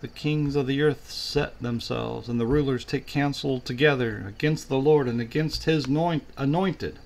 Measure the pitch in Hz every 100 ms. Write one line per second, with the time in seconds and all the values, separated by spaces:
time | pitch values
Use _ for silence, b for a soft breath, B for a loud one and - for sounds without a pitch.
0 | 120 - 147 151 147 139 127 139 151 135
1 | - - - 143 - - 120 117 - 120
2 | 117 117 110 120 117 143 139 127 - 139
3 | - 147 143 139 143 131 - 123 147 135
4 | 120 104 101 104 151 156 - 135 139 151
5 | 127 117 117 147 156 - - 160 127 147
6 | 170 160 - - 139 160 190 156 85 -